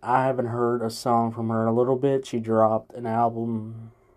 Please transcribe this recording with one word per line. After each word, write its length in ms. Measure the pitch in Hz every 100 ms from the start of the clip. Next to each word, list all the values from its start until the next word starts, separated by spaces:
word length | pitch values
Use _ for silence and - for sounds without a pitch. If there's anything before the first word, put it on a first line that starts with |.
I 220 | 117 127 131
haven't 200 | 127 117
heard 380 | 120 117 120
a 80 | 113
song 400 | - 127 117 117
from 180 | 113 113
her 140 | 113
in 60 | 113
a 40 |
little 220 | 117 123 127
bit. 320 | 139 135 -
She 120 | 120
dropped 540 | 110 110 110 110 -
an 140 | 123 117
album, 840 | 113 117 117 117 113 110 113 113 - _